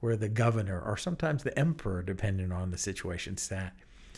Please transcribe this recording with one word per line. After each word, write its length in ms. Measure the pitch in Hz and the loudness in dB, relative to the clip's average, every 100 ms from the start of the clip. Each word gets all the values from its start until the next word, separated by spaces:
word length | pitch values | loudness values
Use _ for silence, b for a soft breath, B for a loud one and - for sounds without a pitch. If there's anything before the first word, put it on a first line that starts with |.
where 160 | 117 113 | 0 2
the 120 | 107 | 2
governor, 500 | 110 117 113 98 90 | 4 4 4 0 -2
or 160 | - 104 | -2 -2
sometimes 460 | 180 170 160 147 | -2 0 0 0
the 140 | 135 - | 0 2
emperor, 440 | 160 156 104 92 | 2 2 0 0
depending 480 | 90 95 104 95 92 | 0 0 2 2 0
on 200 | 90 92 | 0 -2
the 80 | 87 | -2
situation, 580 | - 92 95 87 - 95 | -4 -4 -4 -4 -6 -6
sat, 400 | - 95 92 - B B B | -4 -4 -4 -8 B B B